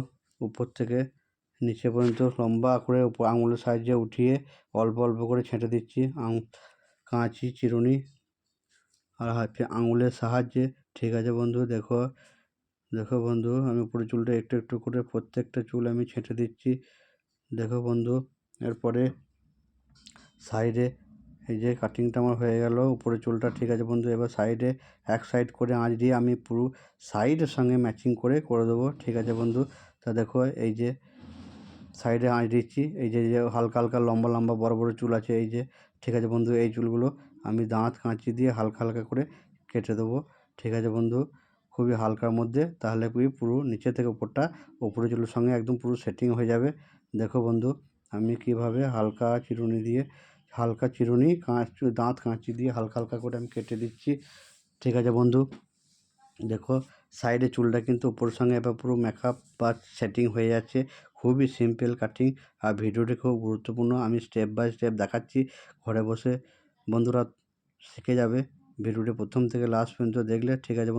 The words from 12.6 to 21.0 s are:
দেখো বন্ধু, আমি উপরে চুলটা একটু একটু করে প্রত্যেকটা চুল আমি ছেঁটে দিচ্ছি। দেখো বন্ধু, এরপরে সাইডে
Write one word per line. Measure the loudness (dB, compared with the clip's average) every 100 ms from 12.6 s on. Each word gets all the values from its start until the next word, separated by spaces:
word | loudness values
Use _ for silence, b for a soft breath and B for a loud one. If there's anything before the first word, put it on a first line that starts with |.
| _ _ _
দেখো | -6 -2 0
বন্ধু, | 0 0 0 0 0
আমি | 0
উপরে | -2 -4 -2
চুলটা | -2 0
একটু | 0 0 -4
একটু | -2 -6
করে | -4 -4
প্রত্যেকটা | -2 -6 -4 -6 -4 -6
চুল | -4 -2 -2
আমি | -2 -4
ছেঁটে | -6 -6
দিচ্ছি। | -4 -4 -2 -2 -2 b b b b _ _ _
দেখো | -6 -4 -2
বন্ধু, | 0 0 2 -2 -2 _ _ _
এরপরে | -6 -2 0 2 0 -2 _ _ _ _ _ _ _ _ -20 b b _
সাইডে | -8 -2 0 0 -2 -4